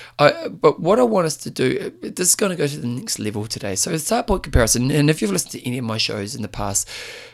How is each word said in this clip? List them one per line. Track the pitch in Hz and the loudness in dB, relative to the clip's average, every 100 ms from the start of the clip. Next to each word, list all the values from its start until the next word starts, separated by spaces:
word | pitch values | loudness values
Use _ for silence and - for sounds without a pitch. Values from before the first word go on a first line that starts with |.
| - - | -16 4
I, | 147 330 330 | 4 4 -4
but | - 156 - | 2 2 2
what | 160 220 | 2 4
I | |
want | 247 208 165 | 4 4 0
us | - | -2
to | - | -8
do, | - 131 - - - | -2 0 0 -6 -10
this | - - 180 | -12 -2 0
is | |
gonna | - 202 170 | 2 0 0
go | 147 | -2
to | 147 | -2
the | 120 | -6
next | 120 226 - | -6 -6 -6
level | 107 107 107 | -4 -4 -6
today. | - 104 92 | -6 -6 -2
So | - | -2
a | 165 | -2
start | - 233 - | 0 0 2
point | 190 | -2
comparison, | - 131 113 117 127 | 2 4 4 4 2
and | 147 147 | 4 4
if | 156 | 4
you've | 214 | 0
listened | 185 - | -2 -4
to | - | -6
any | 127 123 | -6 -4
of | |
my | 117 110 | -4 -4
shows | - 107 101 | -2 -4 -6
in | 110 | -6
the | 104 | -8
past, | - 104 101 - - - - - | -6 -2 -2 -4 -8 -14 -16 -18